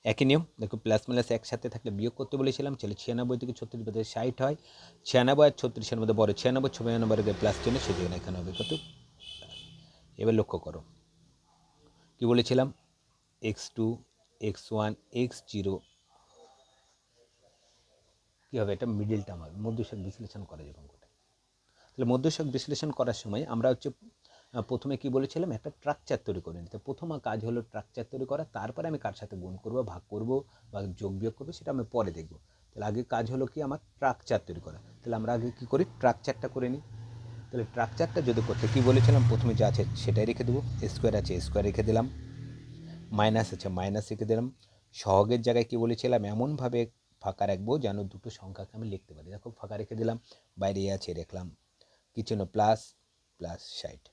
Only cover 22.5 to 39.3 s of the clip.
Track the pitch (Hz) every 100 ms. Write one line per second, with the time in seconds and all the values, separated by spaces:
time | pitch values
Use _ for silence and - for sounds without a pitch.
22.5 | 127 - 147 151 - 120 110 110 104 156
23.5 | 117 131 123 143 - - _ _ - _
24.5 | 123 107 123 139 135 139 131 135 160 180
25.5 | 110 151 - 143 143 - 131 - 90 82
26.5 | 87 85 107 - 131 165 151 117 110 110
27.5 | 120 113 110 - - 113 135 131 143 156
28.5 | 107 107 - 160 151 107 98 104 95 90
29.5 | 92 110 127 107 87 - 104 113 131 -
30.5 | _ - 101 101 87 101 95 113 - 143
31.5 | - - 139 113 120 101 82 80 78 _
32.5 | _ _ 107 104 107 120 120 113 131 131
33.5 | 156 139 147 _ _ 135 120 - 110 -
34.5 | 82 - 78 - - 120 113 110 120 120
35.5 | - 120 127 190 - 127 - - - -
36.5 | 135 123 139 - - - - - - -
37.5 | 127 107 120 113 - 165 - 123 113 110
38.5 | 123 110 135 123 127 117 117 120